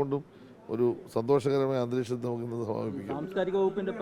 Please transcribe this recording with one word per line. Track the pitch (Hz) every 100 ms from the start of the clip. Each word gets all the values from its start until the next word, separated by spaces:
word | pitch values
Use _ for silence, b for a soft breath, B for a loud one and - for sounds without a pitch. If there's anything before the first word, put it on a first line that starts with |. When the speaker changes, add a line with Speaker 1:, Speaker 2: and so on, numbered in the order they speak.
Speaker 1:
കൊണ്ടും | 139 139 - B B B -
ഒരു | 113 120 - -
സന്തോഷകരമായ | 120 117 143 139 139 135 135
അന്തരീക്ഷത്തെ | 120 127 117 123 123
നമുക്ക് | 120 117
ഇന്ന് | 117 110
സമാപിപ്പിക്കാം. | 113 113 101 98 143
Speaker 2:
സാംസ്കാരിക | 185 190 185 196
വകുപ്പിൻ്റെ | 190 196 196 226